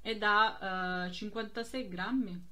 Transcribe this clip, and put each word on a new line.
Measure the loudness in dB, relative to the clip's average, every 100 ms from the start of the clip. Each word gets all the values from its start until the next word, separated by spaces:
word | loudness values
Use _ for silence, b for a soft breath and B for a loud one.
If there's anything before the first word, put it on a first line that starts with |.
ed | -4 0
ha, | 4 6 6 2 -4 -2 0 0 -2
eh, |
cinquantasei | -4 -6 -4 -6 -6 -6 -4 -6
grammi. | -4 0 2 0 -4 -10